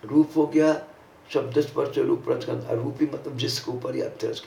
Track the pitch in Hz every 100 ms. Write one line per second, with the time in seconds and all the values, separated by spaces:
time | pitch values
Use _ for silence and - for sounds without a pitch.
0 | 110 147 151 160 151 156 156 156 - -
1 | - - - 147 123 120 - - - -
2 | - 117 - 123 - 120 - 117 120 -
3 | 151 - 135 127 135 - - 123 127 131
4 | - - 110 110